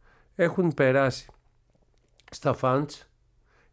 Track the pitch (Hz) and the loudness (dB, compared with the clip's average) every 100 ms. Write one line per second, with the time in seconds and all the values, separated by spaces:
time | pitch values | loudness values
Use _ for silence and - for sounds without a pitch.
0 | _ _ _ - 170 170 175 143 135 135 | _ _ _ -2 -2 0 0 2 2 2
1 | 135 - - - _ _ _ _ _ _ | 0 -2 -12 -20 _ _ _ _ _ _
2 | _ _ - - 147 120 131 131 147 - | _ _ -20 -6 -4 -2 0 0 -2 -10
3 | - _ _ _ _ _ _ | -20 _ _ _ _ _ _